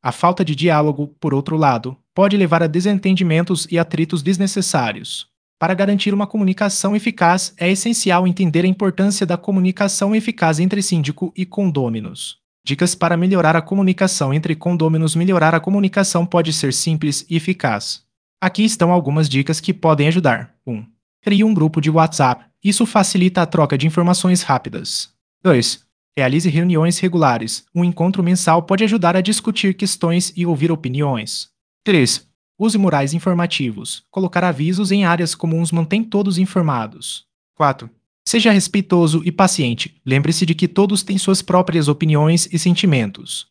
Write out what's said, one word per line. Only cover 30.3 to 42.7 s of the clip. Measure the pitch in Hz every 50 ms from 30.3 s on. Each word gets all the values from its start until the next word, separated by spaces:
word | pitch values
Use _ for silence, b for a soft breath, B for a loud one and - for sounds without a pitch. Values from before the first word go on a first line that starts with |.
| -
e | 180 175
ouvir | 170 165 135 151 165
opiniões. | 165 156 156 120 127 143 147 143 131 113 - - - - - _ _ _ _ _ _ _ _
Três. | 214 196 160 127 120 - - _ _ _ _ _ _ _
Use | _ 202 226 214
murais | 214 196 185 160 143 139 139 156
informativos. | 170 - 190 180 175 175 170 - - 139 120 107 101 - - - - _ _
Colocar | _ 190 190 180 180 180 175
avisos | 180 160 131 151 165 185 185 208 185
em | 196 202 196
áreas | 175 170 170 175 165 -
comuns | - - 165 160 165 170 160
mantém | 170 170 165 156 196 214 226
todos | 220 - 202 202 202 185
informados. | 170 190 190 - 190 170 156 135 120 110 107 - - - - - - _ _ _ _ _ _ _
Quatro. | _ 156 143 131 - 120 113 _ _ _ _ _ _ _
Seja | - - 233 196 233
respeitoso | 208 196 190 - - 202 190 - 185 175 170 156 156 160 156
e | 175
paciente. | 165 - 196 185 - - 143 120 117 113 - - _ _ _
Lembre-se | 127 131 139 143 156 165 - 190
de | 160 165
que | 156 190
todos | 175 - - 202 190 208 196 -
têm | - 196
suas | 190 - 196 190 190
próprias | - - 185 180 180 180 165 170 147
opiniões | 143 147 147 170 156 151 147 151 156 170 170 - - -
e | 160
sentimentos. | - 185